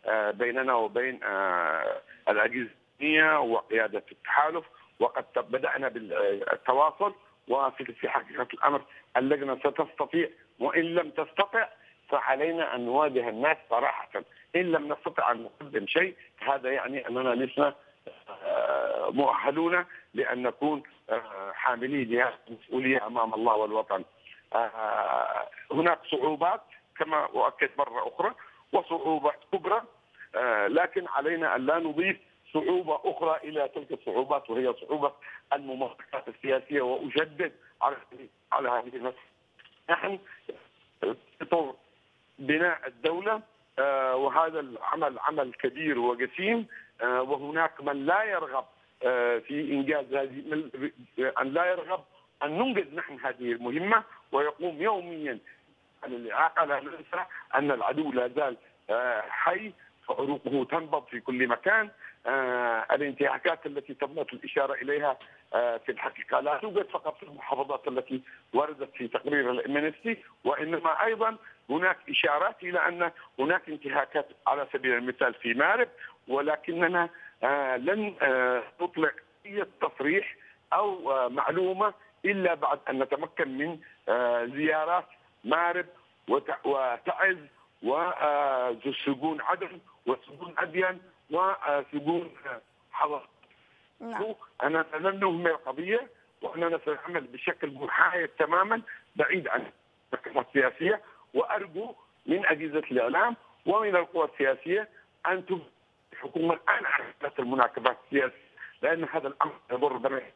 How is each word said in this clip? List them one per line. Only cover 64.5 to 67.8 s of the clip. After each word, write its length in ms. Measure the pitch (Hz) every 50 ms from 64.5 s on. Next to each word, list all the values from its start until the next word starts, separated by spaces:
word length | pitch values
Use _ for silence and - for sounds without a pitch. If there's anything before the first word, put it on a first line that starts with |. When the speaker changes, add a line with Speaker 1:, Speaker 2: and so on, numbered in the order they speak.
| - 147 139 135 131
Speaker 1:
إليها، 440 | - 123 139 143 147 147 143 131 - - - - - _ _ -
آه، 220 | 113 120 120 117
في 160 | 113 - -
الحقيقة 480 | 117 - - 135 - - - - 131 135
لا 180 | 135 143 151 -
توجد 280 | 214 214 175 202 196 -
فقط 280 | - 170 - 156 -
في 60 | -
المحافظات 640 | - 151 147 143 - - 139 127 139 135 139 131